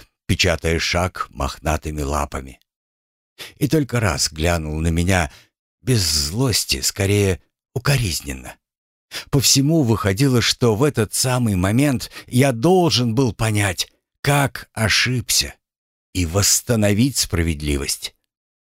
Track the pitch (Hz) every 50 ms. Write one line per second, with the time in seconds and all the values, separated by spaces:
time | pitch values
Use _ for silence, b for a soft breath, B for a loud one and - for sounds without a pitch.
0 | - _ _ _ _ - 92 - - 90 80 - - 82 82 80 - - - 85
1 | 90 92 - - - - - - 69 69 - - - 78 76 73 - 78 76 76
2 | 71 69 76 71 73 - - 73 67 65 65 - _ _ _ _ _ _ _ _
3 | _ _ _ _ _ _ _ B B B B B 151 127 156 156 139 - 120 120
4 | 110 95 71 65 - - 78 76 80 87 85 85 78 78 78 78 80 85 82 85
5 | 85 92 95 90 80 b b b b b b _ _ _ _ _ _ 113 127 107
6 | 90 80 78 78 71 73 90 117 139 127 92 - - - - 65 - - - -
7 | 98 98 101 104 101 98 90 - - _ _ _ _ _ _ 123 - 147 143 127
8 | 120 90 71 - - 73 65 65 64 64 - - _ _ _ _ _ _ _ _
9 | _ B B B B B - 139 - - - 139 135 147 165 165 135 113 113 -
10 | - 98 95 104 139 135 127 117 - - - - 127 117 107 104 143 151 - 120
11 | 107 - - - - 131 123 127 120 110 98 90 90 98 110 127 147 147 127 110
12 | - B B B B B - 120 139 139 120 113 120 170 185 185 175 151 - 120
13 | 127 117 110 127 135 113 - - 117 110 107 104 101 98 85 - - - _ _
14 | _ _ _ _ - 147 143 143 139 131 - - - - _ 110 113 101 - -
15 | - 123 127 120 - - - - - 67 - _ _ _ _ _ _ _ _ _
16 | _ _ - 92 87 78 85 101 104 - - - - - 120 110 104 101 104 101
17 | 127 143 120 - - - - 82 85 82 78 71 76 73 71 67 71 69 - -
18 | - - - _ _ _ _ _ _ _ _ _ _ _ _